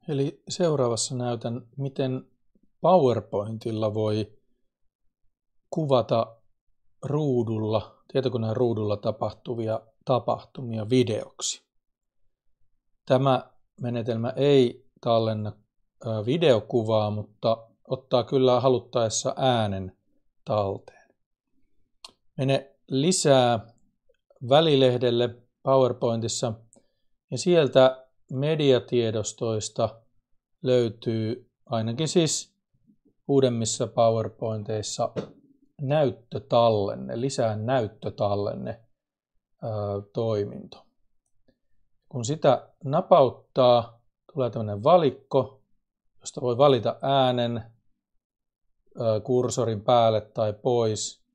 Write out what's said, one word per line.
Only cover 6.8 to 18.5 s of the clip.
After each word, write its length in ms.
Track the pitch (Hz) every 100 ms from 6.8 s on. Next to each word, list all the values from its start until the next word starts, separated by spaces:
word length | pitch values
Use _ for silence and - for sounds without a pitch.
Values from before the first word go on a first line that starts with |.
| _ _
ruudulla, 1000 | 139 143 151 123 113 110 107 107 - _ _
tietokoneen 440 | 135 127 120 110 110
ruudulla 400 | 123 110 107 104
tapahtuvia 840 | 117 104 110 - - 117 110 110 _ _
tapahtumia 880 | - 123 117 113 - - 123 113 104
videoksi. 760 | 127 113 107 - _ - - _ _ _ _ _ _ _ _ _ _ _ _ _ _ _
Tämä 440 | 127 139 127 - _ _ _
menetelmä 520 | 123 120 117 113 117 -
ei 500 | 139 143 123 - _ _
tallenna, 520 | - 117 113 110 107 - _ _ _ _ 127
ö, 200 | 110 104
videokuvaa, 840 | 156 165 113 - 120 110 110 107
mutta 580 | 104 107 _ 120 113 - _
ottaa 400 | _ 131 _ 127
kyllä 360 | 117 143 127